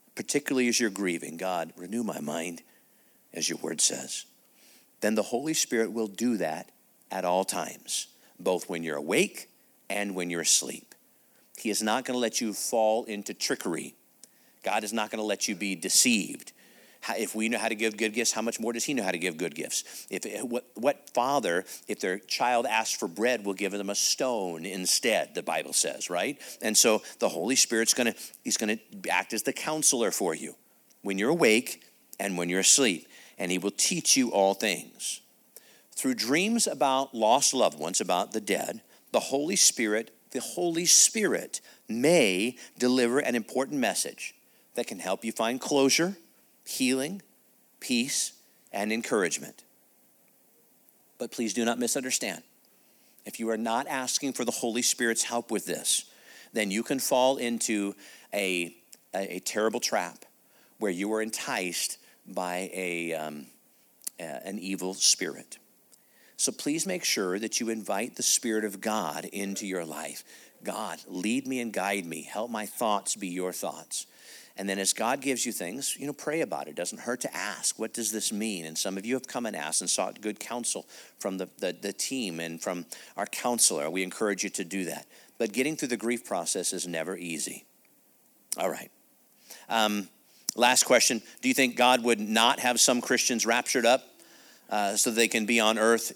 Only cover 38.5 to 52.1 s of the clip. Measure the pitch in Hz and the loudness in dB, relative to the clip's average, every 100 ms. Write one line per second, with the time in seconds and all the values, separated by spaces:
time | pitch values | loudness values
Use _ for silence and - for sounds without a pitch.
38.5 | 90 69 - - - _ - - 135 151 | 0 0 -6 -12 -20 _ 0 0 0 0
39.5 | 196 - - 110 107 117 - _ 131 - | 4 4 4 2 2 -2 -10 _ -8 -6
40.5 | - 175 165 175 - - 226 196 92 - | -2 0 2 6 8 8 4 2 2 -2
41.5 | - - - - 113 139 175 110 92 117 | -10 -12 -16 -6 2 6 8 6 4 0
42.5 | 123 - - 123 127 120 127 143 120 107 | -2 -10 0 2 4 4 4 2 0 -2
43.5 | 127 135 143 113 90 - - - - _ | -2 -2 0 0 0 -4 -6 -12 -14 _
44.5 | _ _ - 120 95 92 98 113 - 113 | _ _ -6 -6 -6 -4 -2 -2 -2 -2
45.5 | 127 - 147 135 135 175 196 - _ _ | -2 0 4 6 6 2 -2 -12 _ _
46.5 | _ - - 131 131 143 196 - _ _ | _ -10 -2 2 2 -2 -6 -12 _ _
47.5 | _ _ _ - 120 131 - - - _ | _ _ _ -2 0 0 -2 -4 -6 _
48.5 | _ _ 101 107 113 113 110 87 - - | _ _ -4 -2 -2 0 2 2 -2 -8
49.5 | - - _ _ _ _ _ _ _ _ | -18 -20 _ _ _ _ _ _ _ _
50.5 | _ _ _ _ _ _ - 120 - 113 | _ _ _ _ _ _ -10 -8 -2 -2
51.5 | 120 117 117 120 143 127 | 2 2 2 0 0 0